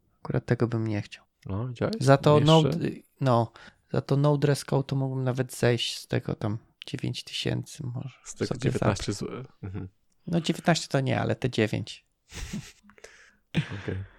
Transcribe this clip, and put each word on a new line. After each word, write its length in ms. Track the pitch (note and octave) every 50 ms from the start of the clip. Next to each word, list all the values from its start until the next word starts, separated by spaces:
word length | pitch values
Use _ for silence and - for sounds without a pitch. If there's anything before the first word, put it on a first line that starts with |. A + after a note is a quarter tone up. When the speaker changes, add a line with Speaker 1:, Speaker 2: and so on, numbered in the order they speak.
| _ _ _ _
Speaker 1:
Akurat 240 | - - - B2 -
tego 220 | - B2 - A#2+ A2+
bym 180 | A#2+ A2+ A2+
nie 160 | A2+ G#2 G#2
chciał. 220 | - - - - _ _ _ _ -
Speaker 2:
No, 220 | - F#2+ G2+ A#2+ B2+
widziałeś? 260 | A#2+ - A2 - G#3+ A3+
Speaker 1:
Za 160 | B2+ C3+ C#3
to 240 | C3+ - D3+ D3 D3+ D3
no, 180 | D#3 D#3+ D#3+ D#3
Speaker 2:
Jeszcze? 140 | C#3 D#3 E3+ D3+ C#3 - - - _ _ -
Speaker 1:
no, 320 | C3+ C3 A#2+ A#2 A2+ - - - - - - _ _ _
za 80 | - C3+
to 160 | - - D3
no 200 | C#3 C#3+ D3 D3
dress 280 | C#3 C#3+ C#3+ C#3 - -
code 200 | - C#3 C#3 C#3
to 100 | - C3+
mógłbym 280 | C3+ C3+ C3+ C3 C3 B2+
nawet 280 | B2+ B2 C3 B2+ B2+ -
zejść 440 | - A#2+ A#2+ A#2+ A#2 - - - -
z 80 | -
tego 280 | - B2 A#2 - - -
tam 240 | - - G#2 G#2 A#2 - _ _ _ -
dziewięć 380 | - - C3 - B2 A#2+ - -
tysięcy 640 | - - - - B2 B2 B2 A#2+ - - - B2
może 220 | B2 A#2+ A#2+ B2+ C3 - _ _
Speaker 2:
Z 100 | - -
tego 140 | - A2 -
Speaker 1:
sobie 120 | - A#2
Speaker 2:
dziewiętnaście 520 | - A#2 A#2+ - - - G2+ - - -
Speaker 1:
zabrać. 260 | G#2 - F#2+ - - -
Speaker 2:
zł. 100 | C3+ - _ _
Mhm. 260 | - F#2+ F#2 F#2+ F#2+ F#2+ - _ _ _ _ _ _
Speaker 1:
No 140 | F3 E3+ E3+
dziewiętnaście 480 | D#3+ - D#3+ - - F3+ D#3+ - - -
to 120 | - C#3
nie, 200 | C3 C3 A2+ A2
ale 160 | A2 A#2 A2+
te 140 | - - B2
dziewięć. 560 | - - G#2+ G2+ - A2 A2 - - - _ _ _ _ _ _
Speaker 2:
<laughs> 440 | - - - - - - - - - _ _ - _ - - - - - - - _ _ _ _ - D#3+ - - G2+ G2
Okej. 140 | - G#2 F#2+ G2 G2 - -